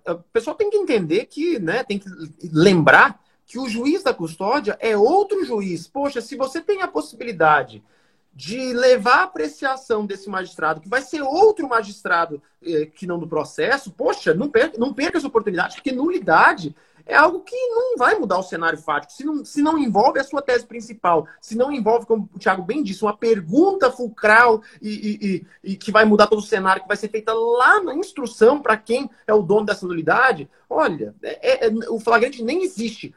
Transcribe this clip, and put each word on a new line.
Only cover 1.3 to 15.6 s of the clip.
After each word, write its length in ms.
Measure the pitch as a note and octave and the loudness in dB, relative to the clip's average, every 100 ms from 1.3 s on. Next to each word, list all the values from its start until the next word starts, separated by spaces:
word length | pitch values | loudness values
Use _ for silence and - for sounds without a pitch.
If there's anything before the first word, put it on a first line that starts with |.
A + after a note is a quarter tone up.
| C#4+ E4+ C4 | -6 -4 -4
né, 240 | E3 A3+ | -2 -4
tem 160 | C4 G3+ | -4 -8
que 100 | F#3+ F3+ D#3 - F3 | -10 -16 -16 -16 -4
lembrar 680 | D#3 G3+ F3+ C3+ D#3+ C4 - _ _ _ | 4 6 6 6 6 4 0 _ _ _
que 140 | A#3 | -10
o 100 | C4 | -8
juiz 340 | A3+ C#4 F#4 | -4 -2 -2
da 100 | C4+ | -2
custódia 640 | G#3+ D#3+ - G3 C#4+ G3+ - | -4 -6 -6 -2 -2 -2 -4
é 180 | A3+ G#3 | -2 2
outro 460 | A#3 F#4+ G4+ G4 B3 | 4 4 2 -2 -4
juiz. 420 | G#3+ F#3+ E3 - | -4 -4 -8 -8
Poxa, 320 | C#4 C#4+ A#3+ | -6 -4 -6
se 160 | A3+ B3+ | -10 -6
você 240 | C4 E4 | -6 -4
tem 220 | E4 G4 | -4 -4
a 60 | F#4 | -4
possibilidade 960 | - D4+ A#3 A#3+ F3 D#3+ D3 B2 G#2+ _ _ _ _ _ C3+ | -6 -8 -10 -8 2 4 4 -2 -12 _ _ _ _ _ -18
de 340 | C#3 B3 B3+ | -12 -8 -6
levar 440 | A#3+ B3+ B3 A3+ D4 | 2 4 4 4 2
a 80 | |
apreciação 840 | F#4 D#4+ D4+ - C#4 C4 - G#3+ G3+ | 2 -4 -8 -4 -4 -4 -4 -4 -4
desse 240 | F#3+ G3 | -8 -8
magistrado, 500 | F#3+ F#3 - D#3+ D#3+ | -8 -8 -4 -4 -4
que 80 | G3 | -4
vai 140 | B3 | -6
ser 220 | C#4+ D#4 | -4 -6
outro 440 | C4+ E4 A4 G#4 C#4 | -2 4 4 4 0
magistrado, 720 | A3+ G#3 - F#3+ F3 E3 D3 _ _ | -2 -2 -8 -2 0 -2 -6 _ _
eh, 220 | E3 D#3 D#3 | -4 -4 -4
que 220 | - F3+ | -8 -8
não 100 | F3 | -6
do 100 | E3+ | -4
processo, 640 | D#3 - - F#3 C#4 G3 | -6 -6 -4 -2 -2 -4
poxa, 420 | - D#4+ - F3+ | -4 -2 0 0
não 160 | E3 C#4+ | 0 2
perca, 300 | A3+ D#4+ A3+ | 2 2 0
não 160 | C4+ | -4
perca 240 | A#3+ E4+ E4+ | -2 -2 -2
essa 80 | C#4 | -2
oportunidade, 480 | A3+ G#3 F3+ | -2 -2 -2